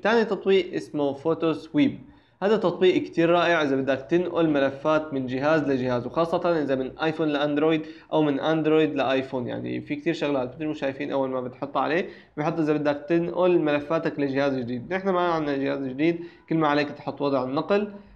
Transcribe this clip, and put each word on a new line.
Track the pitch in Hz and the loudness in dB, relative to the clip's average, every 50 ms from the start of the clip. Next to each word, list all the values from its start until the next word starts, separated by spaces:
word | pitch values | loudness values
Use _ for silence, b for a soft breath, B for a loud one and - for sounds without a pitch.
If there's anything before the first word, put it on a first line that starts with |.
| - | 0
تاني | 202 233 233 220 | 2 2 2 2
تطبيق | 220 202 180 - 196 196 190 - - - | 0 -2 -2 2 4 4 4 2 0 -4
اسمه | 151 - - - 147 143 139 135 | -6 -6 -6 -4 -2 -2 -2 -2
فوتو | 139 - 160 160 156 165 160 151 | -2 -2 -2 0 0 0 0 0
سويب. | 151 151 - - 147 143 120 - - - B B B B B B B 185 | -2 -4 -2 2 4 4 4 2 -4 -14 B B B B B B B 0
هذا | 208 220 | 2 2
تطبيق | 202 - 175 180 - 185 185 160 151 - | 2 2 0 2 4 4 4 4 4 0
كتير | - - 165 165 165 | -2 0 2 4 4
رائع | 175 175 165 170 170 165 151 | 4 4 4 4 2 2 2
إذا | 135 135 | 2 0
بدك | 135 135 135 131 135 135 - | 0 0 0 -2 -2 -2 0
تنقل | 170 175 180 - - 170 165 160 | 0 0 0 0 0 2 2 2
ملفات | 147 143 139 135 139 135 - 156 156 151 151 - 139 | 2 2 2 0 0 -2 0 2 2 2 0 -2 -6
من | 135 127 | -6 -4
جهاز | 123 127 131 139 151 160 160 | -4 -4 0 2 2 2 2
لجهاز، | 143 139 139 127 123 127 123 123 117 | 2 2 0 0 0 0 -2 -2 -2
وخاصة | 123 127 160 170 165 185 170 180 175 170 160 143 | -2 -2 -2 0 0 0 0 0 0 0 0 0
إذا | 131 139 | 0 0
من | 131 131 127 - - | -2 -2 -4 -6 -4
آيفون | 151 160 156 160 160 | -2 -2 -2 0 0
لأندرويد | 151 147 139 147 147 147 147 151 160 165 156 156 B B B B B - | 0 0 0 0 0 0 2 2 2 2 0 -2 B B B B B 0
أو | 156 | 2
من | 156 147 139 139 | 2 2 2 0
أندرويد | - 156 160 160 151 156 156 156 156 147 139 | 0 0 0 2 2 4 4 4 4 2 2
لآيفون، | 139 131 123 135 135 131 131 131 127 123 | 0 0 0 0 0 -2 -2 -4 -6 -6
يعني | 117 113 117 123 123 123 123 | -6 -6 -6 -6 -6 -6 -6
في | 120 - 147 | -6 -6 -8
كتير | 147 147 170 156 | -4 -2 -2 -2
شغلات. | 151 160 143 143 135 123 123 123 | -2 0 -2 0 -2 -2 -4 -6
مثل | - 156 | -8 -6
ما | 156 151 | -6 -6
شايفين | 151 143 135 135 139 143 139 | -4 -4 -6 -4 -4 -6 -4
أول | 131 139 135 131 | -2 -2 -2 -2
ما | 131 127 | -2 -4
بتحط | 123 127 127 - 143 139 - | -6 -6 -8 -10 -8 -4 -2
عليه | 143 131 135 151 180 196 B B B B B B | -2 0 0 0 -2 -2 B B B B B B
بحط | 147 151 165 160 165 | -4 -2 -2 0 0
إذا | 156 147 151 | 2 2 2
بدك | - 147 147 143 143 - - | 2 2 0 -2 -2 -2 0
تنقل | 170 170 170 170 - - 180 180 175 165 | 0 0 0 0 0 2 4 4 4 4
ملفاتك | 151 147 147 147 147 - 165 165 165 160 151 151 | 4 2 0 0 0 -2 -2 0 -2 -2 -2 -2
لجهاز | 143 135 131 135 143 143 131 | -2 0 0 0 0 0 0
جديد. | 127 123 113 123 123 120 127 180 | -2 -4 -4 -6 -6 -6 -4 -4
نحن | 190 190 196 | -2 -2 0
ما | 185 175 | 0 2
عندنا | 175 175 170 160 151 147 139 | 2 0 0 0 -2 -2 -2
جهاز | 139 135 139 143 139 139 | -2 -2 -2 -2 -4 -4
جديد، | 131 127 135 156 165 170 170 170 B B B B - | -6 -2 0 0 0 0 -2 -6 B B B B -2
كل | 165 | 0
ما | 160 156 | 2 2
عليك | 147 147 147 147 147 | 4 4 2 0 -2
تحط | - - - 143 - - | -4 -10 -10 -10 -6 -4
وضع | 143 143 139 131 127 | -2 0 0 0 0
النقل، | 127 135 151 156 - 202 202 208 202 B B B B B | -2 -2 -2 0 2 0 0 0 -2 B B B B B